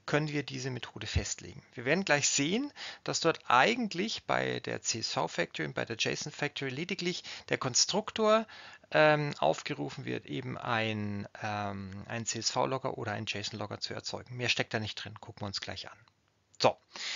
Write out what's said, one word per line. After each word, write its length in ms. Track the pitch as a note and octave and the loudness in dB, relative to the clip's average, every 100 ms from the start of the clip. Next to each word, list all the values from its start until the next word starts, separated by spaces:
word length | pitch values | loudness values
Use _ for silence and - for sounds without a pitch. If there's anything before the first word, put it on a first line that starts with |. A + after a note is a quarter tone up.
können 220 | - D3 D3+ | 0 2 2
wir 160 | D3 | 0
diese 260 | C3+ C3 B2+ | -2 -4 -4
Methode 380 | B2 - - G#2+ | -4 -6 -8 -2
festlegen. 560 | - G#2+ - - C3+ - | -2 -2 -4 -8 -14 -14
Wir 120 | - | -4
werden 180 | B2 E3+ | 2 2
gleich 240 | G3 C#3+ - | 4 4 4
sehen, 460 | - C#3+ A3 C#4+ - - - | 4 4 2 -2 -6 -12 -6
dass 160 | - - | -4 2
dort 180 | E3 - - | 2 2 4
eigentlich 800 | B2 E3 B3 A3+ E3+ A3 - | 6 6 4 0 -2 -2 -2
bei 340 | - - - - | 0 2 2 -2
der 220 | - - | -2 -2
C 180 | - A2+ | -2 -2
S 140 | - | -2
V 160 | - E3 | -2 0
Factory 360 | - E3+ - | -2 -4 -4
und 100 | D3+ | -4
bei 100 | C3 | -4
der 100 | A#2+ A2+ | -4 -2
json 360 | B2+ C#3+ D3+ | 0 0 -4
Factory 360 | - D3 - C3+ | -4 -4 -2 -4
lediglich 540 | C3 F3 F#3+ F3 E3+ - - - | -4 -4 -2 -2 -4 -8 -12 -2
der 100 | C3+ | 0
Konstruktor, 880 | C3+ A#2+ - F#3+ - - G#3+ A3 A3 - - - - | 2 4 4 2 0 4 6 6 4 -8 -16 -18 2
ähm, 400 | D3+ D#3 D3+ D3 C#3+ | 6 8 6 2 2
aufgerufen 640 | C#3+ D#3+ - C#3+ C#3+ C3+ | 2 2 -2 -4 -4 -6
wird, 220 | B2 A#2+ | -6 -6
eben 320 | - C#3 B2+ A#2+ | -4 -6 -6 -6
ein, 680 | - A2+ A2 G#2+ G#2 G2+ G#2 - | -2 0 0 0 -2 -4 -8 -8
ähm, 640 | A2 G#2 G2+ G2 G2 G2 G2 | -4 -2 -4 -4 -8 -10 -6
ein 160 | A#2 | -4
C 140 | A2+ A#2 | -4 -2
S 120 | A2 | 0
V 140 | B2+ | 0
Logger 320 | C3+ C3 C3 - | 0 0 -4 -4
oder 160 | A2 | -4
ein 140 | G#2 A2 | -4 -4
json 320 | G2+ G#2 G#2 | -4 -6 -6
Logger 200 | G#2 G#2+ | -6 -6
zu 140 | - | -6
erzeugen. 420 | G#2 - - - | -6 -6 -8 -8
Mehr 140 | B2 A#2+ | -4 0
steckt 240 | - - | 0 0
da 80 | A2+ | -2
nicht 140 | A2 | -4
drin, 220 | - G#2+ G#2+ | -6 -10 -12
gucken 220 | - - | -14 -8
wir 40 | G#2 | -6
uns 140 | - | -4
gleich 280 | - F#2+ - | -6 -8 -12
an. 80 | - _ _ _ _ _ - | -18 _ _ _ _ _ 2
So, 160 | - - _ - - | 4 4 _ -10 -6